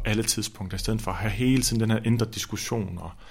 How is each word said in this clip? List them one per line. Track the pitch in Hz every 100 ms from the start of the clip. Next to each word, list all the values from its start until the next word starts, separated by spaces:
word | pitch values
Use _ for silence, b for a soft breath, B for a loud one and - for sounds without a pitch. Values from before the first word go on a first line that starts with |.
alle | - 107
tidspunkter, | 110 - 104 - 95 98
i |
stedet | - 110
for | 98
at | 90
have | 107
hele | 101 127 131
tiden | 120 113
den | 113
her | 113
indre | 113 117 113
diskussion, | - - 104 - 117 92 87
og | 82 - B